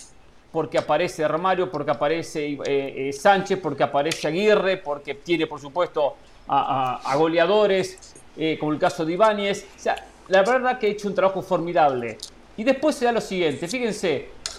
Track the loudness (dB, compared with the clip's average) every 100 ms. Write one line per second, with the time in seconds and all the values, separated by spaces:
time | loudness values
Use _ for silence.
0 | -18 -20 -20 -20 -8 -4 -2 -2 2 2
1 | 0 0 -2 0 0 0 0 -2 -2 0
2 | 0 -2 -4 -6 -4 -4 0 0 0 -4
3 | -6 2 4 4 2 -2 -2 -2 0 2
4 | 0 -2 -2 0 4 4 2 -2 -4 -8
5 | -8 -10 -2 0 0 -4 -8 -2 -2 0
6 | 0 -2 -12 -18 -2 0 0 0 -2 -4
7 | -2 2 2 4 4 4 4 2 -2 -8
8 | -20 -20 -20 -6 -4 -2 -2 0 0 0
9 | -2 2 2 2 -2 -4 -8 -8 -6 -6
10 | -8 -20 0 2 4 2 0 0 -2 -2
11 | -2 2 2 0 0 -2 0 4 4 2
12 | -4 -8 -14 -18 -18 -2 0 2 2 2
13 | 0 0 -2 0 0 -2 -4 -4 -4 -2
14 | -2 -2 -4 -14 -14